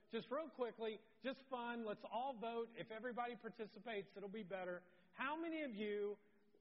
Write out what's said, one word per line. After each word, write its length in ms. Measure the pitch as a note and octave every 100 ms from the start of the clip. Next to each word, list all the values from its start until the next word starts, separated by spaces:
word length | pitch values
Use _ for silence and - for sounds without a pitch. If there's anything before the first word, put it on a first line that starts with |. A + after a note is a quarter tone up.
| -
just 160 | A3+ -
real 200 | C4+ D#4+
quickly, 480 | - A#3+ G3+ A3+ G#3+ - -
just 160 | B3 C4+ -
fun, 360 | B3+ A#3+ A#3+ A3
let's 160 | G#3 -
all 280 | G#3+ C4 B3
vote. 280 | A3+ A#3 A#3 A#3
If 160 | -
everybody 440 | A3 B3 A#3+ A#3+ A#3+
participates, 680 | A3+ - G#3+ A3 A3 G#3+ G3 -
it'll 120 | G3
be 160 | G#3
better. 360 | F#3+ F#3+ F3+ F3+ - - - -
How 200 | C4 D#4
many 280 | E4 D#4+
of 80 | D4
you 440 | G3+ G#3+ G#3 G3+ G3+ - - - -